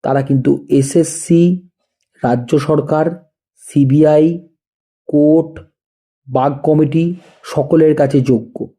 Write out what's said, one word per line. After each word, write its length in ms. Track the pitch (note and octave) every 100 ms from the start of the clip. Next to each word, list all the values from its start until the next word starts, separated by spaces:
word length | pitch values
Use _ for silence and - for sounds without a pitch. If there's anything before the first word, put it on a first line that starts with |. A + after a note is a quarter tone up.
তারা 160 | - C#3
কিন্তু 280 | C3+ C#3 B2+ C#3+ -
এসএসসি, 720 | C#3 C3+ E3+ D#3 - - E3+ F3 F3+ - _ _ _ _ _
রাজ্য 280 | B2 B2 A#2+ D3+
সরকার, 480 | C3+ D#3 D3 D#3 D#3+ F3 _ _ _ _ -
সিবিআই, 560 | D3 C3+ C#3+ D#3 D3+ D#3+ E3+ - _ _ _ _ _ -
কোর্ট, 440 | D3 D3+ D#3+ D#3+ - - _ _ _ _ _ C3
বাগ 240 | B2+ C3+ C#3+
কমিটি 420 | - D#3 D3+ E3 E3+ F3+ _ _
সকলের 480 | - - C#3 E3 D#3
কাছে 240 | D3+ C#3 C#3+
যোগ্য। 360 | B2+ A#2 - - -